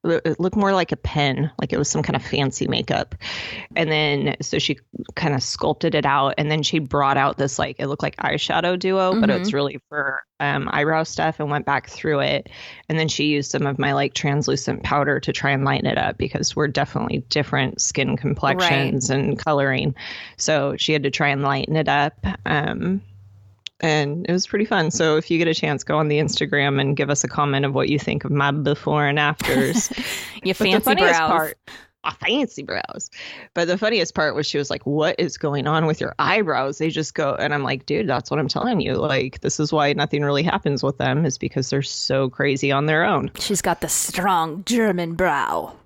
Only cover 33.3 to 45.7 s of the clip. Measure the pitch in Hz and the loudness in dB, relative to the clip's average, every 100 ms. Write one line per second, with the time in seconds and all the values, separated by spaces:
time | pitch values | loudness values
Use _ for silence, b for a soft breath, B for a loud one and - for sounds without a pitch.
33.3 | B B - 170 180 220 226 160 - 156 | B B -2 0 2 2 2 0 0 0
34.3 | 123 151 143 139 - - 147 156 - 180 | 0 -2 -2 -2 -4 -2 0 0 0 -2
35.3 | - 156 143 147 160 160 151 - - 143 | -2 -2 -2 0 2 2 0 -4 -2 2
36.3 | 208 185 127 135 139 160 156 156 - 143 | 2 2 0 -2 -2 -2 -2 -4 -2 -2
37.3 | - 147 147 131 135 - 147 190 127 - | 0 0 0 -2 -4 -2 -2 0 -2 0
38.3 | 147 160 - 247 208 - 131 151 135 127 | -2 0 0 0 0 0 0 0 0 -2
39.3 | - 139 - 151 156 143 147 143 151 143 | -2 -4 0 0 2 2 2 0 0 2
40.3 | 143 170 202 151 139 139 139 131 135 165 | 2 2 0 0 0 -2 0 0 2 0
41.3 | - - - 131 139 135 - - 135 135 | -2 -4 -4 -2 -2 -2 -6 -2 0 0
42.3 | - 139 139 143 139 151 156 185 156 - | 0 0 2 2 2 2 2 2 2 -2
43.3 | - - 196 190 170 156 - - - 196 | -6 -2 0 0 -2 -2 -2 -2 0 2
44.3 | 180 160 156 - 233 220 180 170 165 185 | 2 0 -4 -2 2 2 2 -2 0 2
45.3 | 143 101 80 - | 2 0 -2 -4